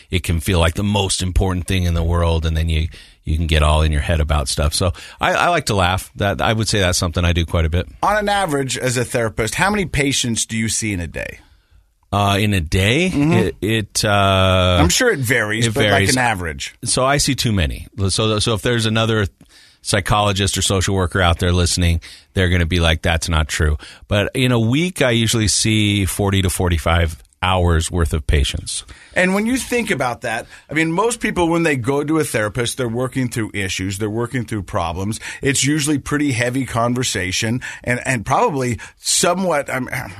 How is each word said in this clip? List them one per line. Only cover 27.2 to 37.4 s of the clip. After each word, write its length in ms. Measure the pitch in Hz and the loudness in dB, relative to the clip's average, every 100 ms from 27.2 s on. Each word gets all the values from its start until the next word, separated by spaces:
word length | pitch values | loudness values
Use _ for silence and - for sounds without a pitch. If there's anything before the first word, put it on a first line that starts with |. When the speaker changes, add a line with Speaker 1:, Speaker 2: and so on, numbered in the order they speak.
| - _ | -16 _
Speaker 1:
hours 480 | 92 92 87 85 82 | 0 2 2 2 0
worth 240 | 87 80 | -2 0
of 140 | 80 - | -2 0
patients. 580 | 76 67 - - - - - - | 0 0 -4 -8 -10 -12 -20 -8
Speaker 2:
And 180 | - 185 | 0 2
when 120 | 190 220 | 2 0
you 100 | 262 | -2
think 360 | - 240 226 | -2 -2 -2
about 300 | 156 127 120 | -2 -2 -4
that, 240 | 120 113 - - - | -6 -6 -8 -18 -6
I 60 | |
mean, 160 | 151 160 | -2 0
most 300 | 170 226 233 | 0 0 -2
people, 280 | 220 180 165 | -4 0 0
when 140 | 170 | 2
they 140 | 165 139 | 2 0
go 260 | 110 139 | 0 -2
to 160 | 147 160 | 0 0
a 60 | |
therapist, 520 | 143 120 107 123 117 - | 0 0 -2 -2 -4 -4
they're 120 | 123 | -4
working 400 | 117 127 135 123 | -2 -2 -2 -2
through 240 | 120 107 | -4 -6
issues, 440 | 101 95 - 95 98 | -4 -4 -4 -4 -4
they're 120 | 107 | -4
working 340 | 110 120 135 | -4 -4 -4
through 200 | 110 107 | -4 -6
problems. 560 | 90 101 82 82 98 110 - - | -4 -4 -4 -4 -6 -6 -10 -4
It's 240 | 139 131 | -2 0
usually 340 | 131 156 143 147 | 0 0 0 -2
pretty 320 | - 147 147 | -2 -2 0
heavy 340 | 120 120 127 120 | 0 0 -2 -2
conversation 920 | 113 117 123 123 101 92 92 | 0 0 0 -2 -2 -4 -2